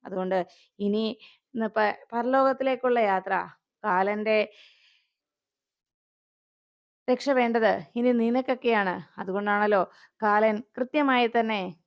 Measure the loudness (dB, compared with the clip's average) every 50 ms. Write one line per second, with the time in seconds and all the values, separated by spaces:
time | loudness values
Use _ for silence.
0 | _ -8 -6 -6 -4 -2 -2 -2 -2 -4 -10 _ _ _ _ _ -4 -2 -2 -2
1 | -2 -4 -6 _ -16 -20 -20 _ _ _ _ -6 -6 -2 0 0 0 0 -2 -4
2 | -12 _ -6 -4 -2 0 2 2 2 2 0 0 -2 -2 -2 0 0 0 2 2
3 | 2 2 2 0 -2 -2 -4 -4 -4 -6 -12 _ _ _ _ _ -4 -2 0 0
4 | 0 0 -2 -2 0 2 2 2 2 0 -6 -20 -20 -20 _ _ _ _ _ _
5 | _ _ _ _ _ _ _ _ _ _ _ _ _ _ _ _ _ _ _ _
6 | _ _ _ _ _ _ _ _ _ _ _ _ _ _ _ _ _ _ _ _
7 | _ -2 -2 -2 0 0 0 2 2 2 0 2 2 2 2 0 -4 -8 _ -2
8 | 0 2 2 2 2 2 0 0 0 -2 -4 -2 0 0 2 2 0 0 -2 -6
9 | -10 _ _ -12 -8 -6 -4 -4 -2 0 0 0 2 2 2 2 2 0 _ _
10 | -20 _ _ _ 0 2 2 4 4 2 0 -2 -6 _ _ -8 -8 -4 -2 0
11 | 2 2 2 2 2 2 2 0 0 0 -2 -4 -6 -8 -10 _ _